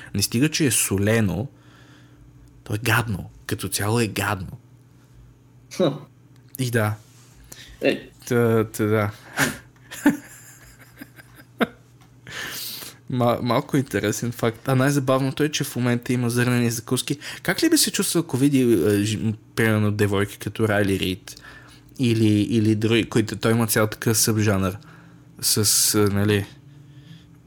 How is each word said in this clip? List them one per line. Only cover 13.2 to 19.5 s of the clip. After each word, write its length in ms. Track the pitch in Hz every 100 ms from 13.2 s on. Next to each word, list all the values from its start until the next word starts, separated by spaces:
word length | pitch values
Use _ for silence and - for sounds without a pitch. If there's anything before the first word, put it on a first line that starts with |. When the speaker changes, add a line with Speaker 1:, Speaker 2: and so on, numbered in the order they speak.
| 120 113
Speaker 1:
малко 340 | 120 120 - 143
интересен 560 | 131 101 104 - 123
факт. 360 | - 117 - -
А 60 |
най-забавното 680 | 127 135 143 131 131 135 131
е, 60 | 151
че 160 | -
в 120 | 143 123
момента 360 | 123 120 -
има 180 | 123 120
зърнени 400 | 120 123 120 117
закуски. 480 | 110 - 127 - 143 - -
Как 200 | - 190
ли 80 | 320
би 80 | 320
се 120 | -
чувствал, 320 | - 190 170
ако 140 | 165 123
види, 260 | 143 135
а, 280 | 120 101 95 101
жи-, 300 | 107 104 110 107 -